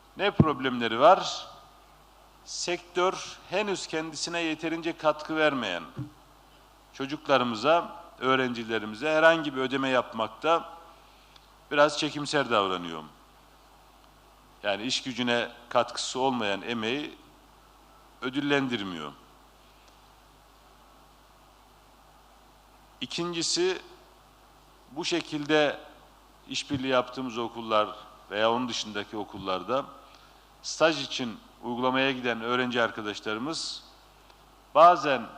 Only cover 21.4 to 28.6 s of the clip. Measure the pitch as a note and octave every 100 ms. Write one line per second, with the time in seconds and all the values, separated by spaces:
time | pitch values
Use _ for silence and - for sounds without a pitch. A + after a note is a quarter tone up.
21.4 | - - - - - - - - _ -
22.4 | - - - - - - C3 - F3 E3+
23.4 | D#3 E3+ F3+ F3 - - - - - -
24.4 | - - - - - C#3+ F3 E3+ - D3+
25.4 | D3 D#3 D3 - - - - - - -
26.4 | - C3+ - C#3+ C3 B2+ B2+ - C3 A2
27.4 | A#2 A#2 A2+ G#2+ G#2 - - - - G2
28.4 | A2 A#2+